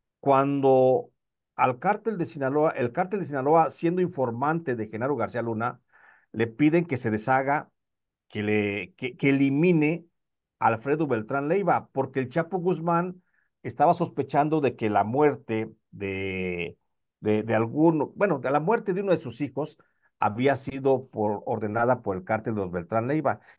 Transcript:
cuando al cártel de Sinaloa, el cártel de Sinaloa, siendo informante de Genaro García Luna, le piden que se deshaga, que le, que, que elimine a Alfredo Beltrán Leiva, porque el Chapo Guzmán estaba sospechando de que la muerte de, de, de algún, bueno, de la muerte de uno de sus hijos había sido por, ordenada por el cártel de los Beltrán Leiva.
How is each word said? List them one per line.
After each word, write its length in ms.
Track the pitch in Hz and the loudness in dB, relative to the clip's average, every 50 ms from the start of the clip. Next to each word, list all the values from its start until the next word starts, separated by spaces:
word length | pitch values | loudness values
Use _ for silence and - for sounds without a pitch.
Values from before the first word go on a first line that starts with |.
| _ _ _ _ | _ _ _ _
cuando 920 | - 139 135 135 139 143 143 139 135 135 131 131 131 131 127 123 - - _ _ _ _ _ _ _ _ _ - | 2 4 4 4 4 2 2 2 4 6 6 6 6 6 4 2 0 -6 _ _ _ _ _ _ _ _ _ 0
al 160 | 135 127 127 127 | 0 0 0 0
cártel 400 | 170 190 208 208 208 226 208 180 | -2 -2 -2 -2 -4 -4 -4 -4
de 80 | 156 | -4
Sinaloa, 440 | - - 147 135 131 139 151 151 160 | -6 -6 -4 -4 0 2 2 2 2
el 180 | - - 123 120 | 0 0 -2 -2
cártel 300 | 123 170 185 185 220 202 | -2 -2 -4 -2 -4 -6
de 60 | 170 | -6
Sinaloa, 440 | 131 147 135 127 143 160 165 165 135 | -4 -4 -2 2 4 4 4 4 2
siendo 320 | - - 165 165 175 185 | 0 -2 -2 0 0 0
informante 720 | 180 - - 139 131 120 117 117 139 151 160 165 165 135 123 | 0 0 0 -2 -2 -2 -2 -2 -2 0 -2 -2 -2 -4 -4
de 140 | 110 107 107 | -4 -6 -6
Genaro 260 | - 107 123 139 147 | -6 -4 -2 -2 -2
García 280 | 117 107 95 117 120 | -2 -4 -4 -4 -4
Luna, 380 | 117 117 113 107 117 123 127 - _ _ _ _ _ - _ _ _ _ | -4 -4 -4 -2 -4 -4 -6 -10 _ _ _ _ _ -20 _ _ _ _
le 160 | - 110 113 110 | -4 -2 -2 -2
piden 380 | 113 - 147 151 156 175 170 | 0 2 2 4 4 2 2
que 100 | 170 139 | 0 -4
se 140 | 120 - 113 | -4 -2 -2
deshaga, 600 | 107 107 - 135 131 135 135 135 143 151 - - _ _ _ _ _ _ _ _ _ _ _ _ | -2 -2 0 0 0 0 2 0 -2 -2 -4 -8 _ _ _ _ _ _ _ _ _ _ _ _
que 140 | - 107 | -8 -4
le, 520 | 104 104 107 107 104 101 101 104 92 92 _ | 0 2 2 2 2 0 -2 -4 -8 -10 _
que, 200 | _ 131 123 127 | _ -10 -10 -6
que 120 | - 143 139 | 0 2 2
elimine 800 | 139 135 139 135 139 147 165 185 175 156 151 151 170 170 - _ _ _ _ _ _ _ _ _ _ - | 2 4 2 2 2 2 4 4 4 4 2 0 -2 -4 -8 _ _ _ _ _ _ _ _ _ _ -2
a 80 | 113 | 0
Alfredo 400 | 113 113 107 - 139 147 151 165 | 0 0 0 -2 -2 -2 0 0
Beltrán 420 | 139 120 107 107 - 131 139 139 147 | 0 0 -2 -2 -4 -4 -4 -2 -2
Leiva, 400 | 175 202 190 170 139 113 - - | -2 0 0 0 0 0 -2 -4
porque 260 | - 131 131 131 - 135 | -4 -4 -4 -2 -4 -4
el 100 | 127 110 | -4 -2
Chapo 300 | - 165 165 - 196 185 | -2 -4 -4 -2 -4 -2
Guzmán 640 | 165 185 175 156 160 170 170 170 175 185 175 - _ _ _ _ _ _ _ _ | -2 -2 -2 -2 -2 0 0 0 -2 -4 -8 -12 _ _ _ _ _ _ _ _
estaba 320 | - 127 - - 147 170 165 | -12 -8 -2 2 4 4 4
sospechando 640 | - 170 143 - 147 131 - - 143 147 151 156 156 | 2 -2 -4 -4 -6 -4 0 0 0 2 2 2 2
de 140 | 143 123 123 | 2 0 0
que 160 | - 117 107 | 0 0 2
la 140 | 104 101 101 | 2 2 2
muerte 640 | 107 120 143 151 143 127 - - - 113 110 110 110 110 _ _ _ | 2 2 2 4 4 2 0 -4 -4 -4 -4 -4 -6 -10 _ _ _
de, 840 | - 98 98 98 95 95 98 95 95 92 92 90 90 85 85 73 85 _ _ _ _ _ _ _ _ _ | -12 -8 -6 -6 -4 -4 -4 -4 -4 -4 -4 -4 -4 -4 -6 -8 -10 _ _ _ _ _ _ _ _ _
de, 240 | - 107 107 110 107 | -2 0 0 0 0
de 100 | 113 113 | 0 0
algún, 580 | 110 113 113 131 147 160 170 160 151 131 - - | 0 0 0 0 2 2 4 4 2 -2 -4 -2
bueno, 240 | 214 196 202 156 131 | -2 0 0 0 -2
de 100 | 131 131 | -2 -2
la 80 | 143 147 | -2 0
muerte 340 | 151 190 226 226 220 202 | 0 0 0 0 -2 -4
de 100 | 180 196 | -4 -2
uno 100 | 202 196 | 0 0
de 60 | 170 - | -2 -2
sus 220 | - 123 - - | -2 -6 -8 -8
hijos 380 | 147 131 - 139 151 156 - _ _ _ _ _ _ _ _ _ | -8 -6 -6 -6 -8 -8 -10 _ _ _ _ _ _ _ _ _
había 380 | 104 104 101 113 127 139 135 | -2 -2 0 2 2 2 2
sido 500 | 123 - - 135 143 135 135 135 123 127 - | 0 -2 -8 -8 -2 0 2 2 2 -2 -6
por, 340 | - 110 107 107 104 101 - | -4 -2 -2 -2 -2 -4 -4
ordenada 560 | - 120 107 113 104 104 117 120 123 123 110 | -6 -4 -4 -4 -4 -2 0 2 2 2 0
por 140 | - 104 95 | 0 -4 -4
el 80 | 90 92 | -4 -4
cártel 320 | - 110 107 107 123 110 | -4 -4 -4 -2 -4 -4
de 60 | 104 | -4
los 100 | 95 90 | -4 -4
Beltrán 340 | 87 90 85 - 110 113 113 | -4 -6 -6 -2 -2 -2 0
Leiva. 320 | 127 147 156 147 127 107 - _ - - | 0 -2 -2 0 -2 -4 -4 _ -20 -20